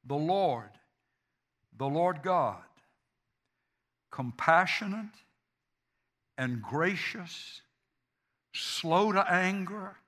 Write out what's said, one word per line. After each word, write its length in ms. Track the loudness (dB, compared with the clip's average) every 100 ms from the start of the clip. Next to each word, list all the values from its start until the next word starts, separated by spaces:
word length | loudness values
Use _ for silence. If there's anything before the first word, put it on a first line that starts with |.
The 120 | -4 -2
Lord, 560 | 2 2 2 0 -6 -20 _ _ _ _ _ _ _ _ _ -6
the 100 | -2
Lord 360 | 2 2 2
God, 400 | 0 2 2 -2 -16 _ _ _ _ _ _ _ _ _ _ _ _ _ _
compassionate 1000 | -8 -8 0 4 4 4 -2 -4 -8 -10 -18 _ _ _ _ _ _ _ _ _ _ _ -6
and 220 | -4 -4
gracious, 1000 | -4 0 0 0 -6 -8 -12 -14 -16 -18 _ _ _ _ _ _ _ _ _
slow 580 | -8 -6 -4 2 4 4
to 200 | 4 4
anger 680 | 4 2 -2 -6 -8 -12 -16